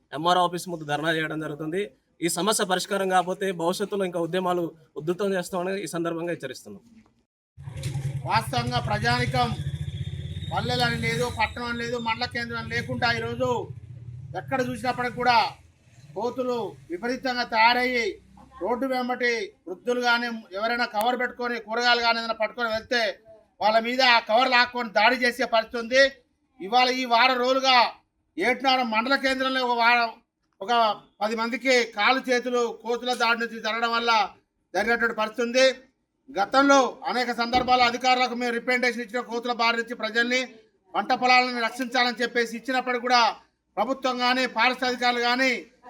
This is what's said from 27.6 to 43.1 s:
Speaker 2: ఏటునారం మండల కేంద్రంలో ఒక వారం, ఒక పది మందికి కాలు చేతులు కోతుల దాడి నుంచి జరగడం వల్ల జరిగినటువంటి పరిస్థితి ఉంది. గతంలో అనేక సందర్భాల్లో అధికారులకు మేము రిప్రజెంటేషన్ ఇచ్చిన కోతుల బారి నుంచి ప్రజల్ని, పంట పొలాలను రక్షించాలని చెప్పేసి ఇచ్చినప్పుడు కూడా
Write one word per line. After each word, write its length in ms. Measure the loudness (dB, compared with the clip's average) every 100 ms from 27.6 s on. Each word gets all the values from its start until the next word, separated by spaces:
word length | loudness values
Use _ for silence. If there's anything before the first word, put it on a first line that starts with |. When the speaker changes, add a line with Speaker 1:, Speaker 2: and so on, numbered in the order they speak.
| 4 4 4 0 _ _ _ -2
Speaker 2:
ఏటునారం 540 | 0 0 2 2 2
మండల 240 | 0 2 2
కేంద్రంలో 520 | 2 0 0 0 0
ఒక 100 | 2
వారం, 320 | 4 4 2 -4 _ _ _ _
ఒక 400 | 0 2 2 0 -8 _
పది 140 | -4 -2
మందికి 480 | -2 -2 2 2
కాలు 460 | 2 0 2 2 2
చేతులు 500 | 0 0 -2 -2 -4
కోతుల 300 | -6 -4 -4
దాడి 260 | 0 0 0
నుంచి 220 | -2 -4
జరగడం 300 | -4 -2 0
వల్ల 380 | 0 2 2 0 -6 _ _ _ -2
జరిగినటువంటి 400 | 0 0 0 -2
పరిస్థితి 260 | -4 -2 0
ఉంది. 180 | 4 4 2 -10 _ _ _ -10 -4
గతంలో 580 | 2 4 6 6 4 0 -4
అనేక 240 | -2 -2
సందర్భాల్లో 540 | -2 0 2 4 4 4
అధికారులకు 500 | 2 2 2 2 -2
మేము 180 | -2
రిప్రజెంటేషన్ 480 | -2 0 0 0 -2
ఇచ్చిన 180 | -6 -8
కోతుల 320 | -6 -6 -4
బారి 260 | 0 0 0
నుంచి 180 | -4 -6
ప్రజల్ని, 520 | -2 0 2 0 -2 -10 _ _ _ -4
పంట 180 | 0
పొలాలను 480 | 2 4 4 4 -2
రక్షించాలని 600 | -4 -4 -2 0 0 0
చెప్పేసి 360 | -2 -2 -2 -4
ఇచ్చినప్పుడు 400 | -4 -2 -2 -4
కూడా 380 | 2